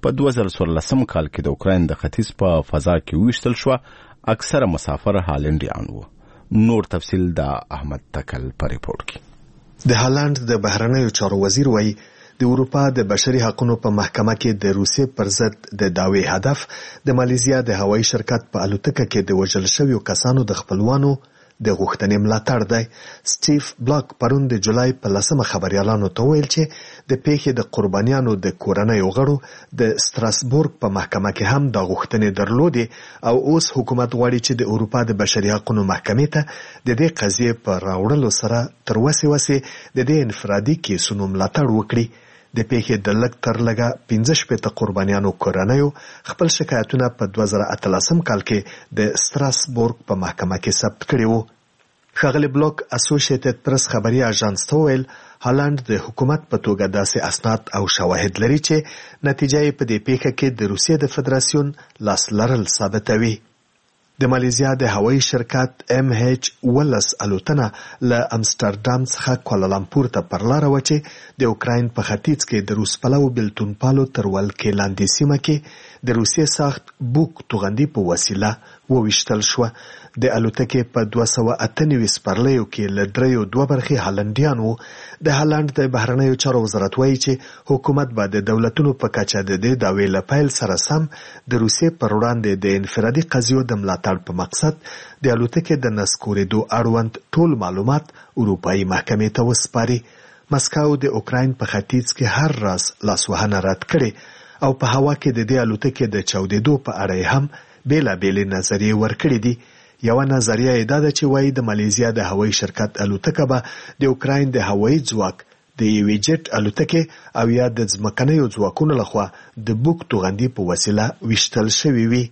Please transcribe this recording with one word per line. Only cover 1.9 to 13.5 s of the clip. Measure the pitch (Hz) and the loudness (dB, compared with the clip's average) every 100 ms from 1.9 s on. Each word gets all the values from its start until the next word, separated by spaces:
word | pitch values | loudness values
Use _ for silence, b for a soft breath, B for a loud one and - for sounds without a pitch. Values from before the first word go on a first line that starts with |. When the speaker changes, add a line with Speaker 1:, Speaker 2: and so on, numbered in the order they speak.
Speaker 1:
د | 78 | 0
ختیځ | - - 110 - | -4 -4 -6 0
په | 98 82 73 | 2 2 0
فضا | 78 71 85 | -2 0 0
کې | - 78 | 0 0
وویشتل | 110 123 131 120 - | 2 2 -2 -2 0
شوه، | 127 B B B B - 110 | 0 B B B B -4 -4
اکثره | - 147 117 78 | 0 0 2 0
مسافر | - 71 - 98 87 | -4 -4 0 0 0
هالندیان | 71 73 78 - - - | -2 0 -2 -2 -8 -10
وو. | 52 52 - b b b 110 110 | -12 -16 -20 b b b 2 4
نور | 117 101 90 | 4 0 -4
تفصیل | - 95 90 80 | -2 -2 0 0
د | 71 69 - 71 | -2 -4 -6 -10
احمد | 71 69 _ 69 | -8 -10 _ -10
تکل | 67 64 65 - | -8 -8 -10 -4
په | - 60 | -4 -4
ریپورت | - - - | -8 -10 -10
کې. | - - - - - - - - | -14 -20 -20 -20 -20 -20 -4 2
Speaker 2:
د | 117 123 | 2 2
هالند | 135 147 139 120 | 2 0 -2 0
د | 113 104 | 0 0
بهرنیو | 104 113 131 120 101 | 0 0 2 0 0
چارو | 101 98 98 | -2 0 0
وزیر | 98 139 110 | 2 2 2
وایي | 107 101 B B B B | 0 -2 B B B B
د | 123 | 0
اروپا | 123 131 143 139 127 | 2 0 2 0 0
د | 101 | 0
بشري | 101 - 127 | 0 2 2
حقونو | 113 | 0